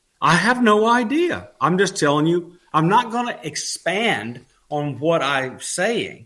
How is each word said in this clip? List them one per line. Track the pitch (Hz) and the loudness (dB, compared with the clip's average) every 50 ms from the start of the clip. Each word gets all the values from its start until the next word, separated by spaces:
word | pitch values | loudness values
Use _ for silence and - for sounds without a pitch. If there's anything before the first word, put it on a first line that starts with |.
| _ _ _ _ | _ _ _ _
I | - 147 165 | 2 2 4
have | 170 185 226 254 247 247 | 4 2 0 2 2 4
no | 214 208 208 214 226 | 4 4 4 4 4
idea. | 240 247 247 214 277 320 359 339 - 90 87 - _ - | 2 2 0 0 0 0 0 -2 -2 -6 -10 -14 _ -2
I'm | 127 151 180 | 0 0 2
just | 185 202 185 190 | 2 0 0 0
telling | - 156 147 147 151 151 | 0 0 2 2 2 2
you. | 165 170 175 170 - - _ _ _ - | 2 2 0 -2 -6 -14 _ _ _ 0
I'm | 156 160 | 0 2
not | 170 202 240 247 226 | 4 4 2 2 0
gonna | 220 240 240 240 - - - | -4 -4 -4 -6 -8 -8 -10
expand | 156 147 - - - - - - 170 180 202 233 214 156 107 107 117 120 131 - _ _ _ _ _ | -10 -10 -8 -8 -8 -10 -6 -4 -4 -2 0 0 -2 -2 -2 -6 -8 -12 -14 -18 _ _ _ _ _
on | 151 147 147 147 131 | -6 -4 -4 -4 -6
what | 113 143 160 165 160 | -2 0 0 0 2
I'm | 135 139 139 135 131 127 113 - | 0 0 -2 -2 -2 -4 -8 -10
saying, | - - - 175 185 220 240 190 110 82 - - - | -10 -8 -4 -2 -2 -2 -2 -2 -4 -6 -10 -16 -20